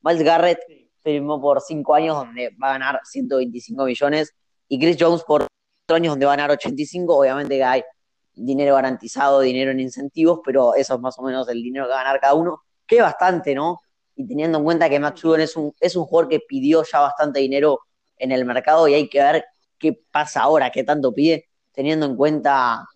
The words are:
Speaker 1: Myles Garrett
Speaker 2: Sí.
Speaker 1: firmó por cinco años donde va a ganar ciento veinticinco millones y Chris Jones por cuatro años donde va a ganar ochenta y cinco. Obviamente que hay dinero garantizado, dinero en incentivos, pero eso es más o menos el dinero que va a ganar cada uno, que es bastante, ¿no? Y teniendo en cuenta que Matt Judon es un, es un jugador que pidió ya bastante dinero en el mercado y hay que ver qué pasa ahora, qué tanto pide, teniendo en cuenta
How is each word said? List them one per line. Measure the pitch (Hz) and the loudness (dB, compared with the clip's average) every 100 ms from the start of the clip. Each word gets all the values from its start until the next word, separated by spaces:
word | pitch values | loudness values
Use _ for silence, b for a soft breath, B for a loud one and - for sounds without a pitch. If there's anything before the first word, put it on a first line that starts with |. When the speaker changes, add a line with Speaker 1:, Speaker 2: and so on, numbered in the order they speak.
Speaker 1:
Myles | 156 170 | 0 2
Garrett | 156 165 175 170 - | 4 4 2 0 -6
Speaker 2:
Sí. | - _ _ | -20 _ _
Speaker 1:
firmó | 156 147 143 151 | -4 -4 -4 -2
por | 139 139 | 0 0
cinco | - 156 139 | -2 -8 0
años | 151 160 151 | 2 2 -4
donde | 123 117 120 _ | -8 -10 -10 _
va | 135 | -4
a | |
ganar | 135 131 139 - | -4 -4 -6 -8
ciento | 277 254 135 | -10 -4 -2
veinticinco | 123 120 - 131 135 | -4 -8 -14 -6 -4
millones | 120 143 151 151 _ _ _ _ | -2 -2 -2 -4 _ _ _ _
y | 135 | -2
Chris | 160 160 | 0 2
Jones | 165 170 | 2 0
por | - 147 | 0 -2
cuatro | - _ _ _ - 165 | -2 _ _ _ -2 0
años | 165 | 0
donde | 143 139 | 0 0
va | |
a | 143 | 2
ganar | 147 | 0
ochenta | 147 - 131 | -2 -2 -8
y | 147 | -8
cinco. | 175 175 143 | -6 0 4
Obviamente | 135 135 143 135 | 4 2 -4 0
que | |
hay | 127 131 - _ _ _ _ | 0 0 -4 _ _ _ _
dinero | - 120 139 143 139 | -12 -6 -2 2 2
garantizado, | 131 127 117 - 143 139 | 2 -6 -10 -2 2 4
dinero | 131 127 135 | 2 0 -2
en | 131 | -4
incentivos, | 131 127 139 - 160 165 | -6 -8 -10 0 2 2
pero | 143 135 123 | 0 2 4
eso | 110 135 127 | 2 0 -4
es | |
más | 127 123 | -6 -8
o | |
menos | 131 131 127 | -6 -6 -6
el | 120 | -6
dinero | 120 131 127 | -8 -8 -4
que | |
va | 131 | -4
a | |
ganar | 131 139 | -2 0
cada | 135 | 2
uno, | 147 170 156 _ _ - | 2 0 -6 _ _ 2
que | 233 | 4
es | |
bastante, | 190 - 180 180 147 | 4 2 0 0 -2
¿no? | 139 156 175 _ _ _ - | -2 -4 -6 _ _ _ -14
Y | 135 | -10
teniendo | 143 160 160 | -4 -2 0
en | |
cuenta | 151 165 160 | 0 2 2
que | 143 | 0
Matt | 147 143 | -2 -4
Judon | 165 160 | 0 0
es | 156 165 | 0 -4
un, | 147 _ | -10 _
es | 180 180 | -2 -2
un | 156 | 0
jugador | 165 165 | 0 2
que | 156 | -2
pidió | - 135 135 160 | -4 -4 2 2
ya | 151 151 | 2 0
bastante | 143 143 151 139 | 0 0 -2 0
dinero | 135 139 147 135 _ _ _ _ | 0 2 2 0 _ _ _ _
en | 131 | -4
el | 131 123 | -2 -2
mercado | 123 127 156 160 | -2 2 4 4
y | |
hay | 143 143 | 2 0
que | 143 | 2
ver | 139 156 - _ _ _ | 2 2 -4 _ _ _
qué | 156 | -4
pasa | - _ 147 147 139 | -4 _ -6 -4 0
ahora, | 123 156 127 | 2 4 2
qué | - | -2
tanto | 127 151 135 | -2 0 0
pide, | 117 156 160 _ _ _ | 2 2 0 _ _ _
teniendo | - 139 156 147 | -6 -2 -2 -2
en | 123 | 0
cuenta | 147 151 143 135 123 113 - | 0 2 0 2 2 -2 -8